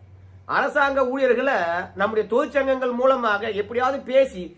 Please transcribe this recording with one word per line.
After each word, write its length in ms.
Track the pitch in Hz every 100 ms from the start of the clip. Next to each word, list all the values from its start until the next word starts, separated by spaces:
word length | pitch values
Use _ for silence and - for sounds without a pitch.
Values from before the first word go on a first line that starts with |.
| - - - - - 170
அரசாங்க 440 | 262 294 277 269 247
ஊழியர்களை 460 | 262 262 226 269 233 170 175 190 190
நம்முடைய 260 | 208 214 202
தொழிற்சங்கங்கள் 720 | 233 294 285 269 262 254 240
மூலமாக 520 | 262 262 233 202 226 196
எப்படியாவது 380 | 202 233 254 269 -
பேசி 340 | 262 269 190 165